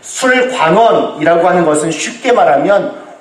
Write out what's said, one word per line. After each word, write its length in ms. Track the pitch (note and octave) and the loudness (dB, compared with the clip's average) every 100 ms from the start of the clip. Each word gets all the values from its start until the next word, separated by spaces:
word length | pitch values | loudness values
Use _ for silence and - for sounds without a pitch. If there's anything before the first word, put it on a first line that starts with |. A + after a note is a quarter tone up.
술관원이라고 1500 | - - C4 B3+ B3 - D#3+ F#3 A3+ - - - D3+ E3+ F3+ | -14 -4 0 0 0 -2 0 4 4 2 -2 -2 0 2 2
하는 160 | F#3 | 2
것은 260 | E3 D3+ D#3 | 0 0 -2
쉽게 420 | D#3+ - - C4 | -6 -8 -8 0
말하면 640 | A#3 E3 C#3+ E3+ G3+ F3 - - - | 2 2 2 2 0 0 -10 -18 -16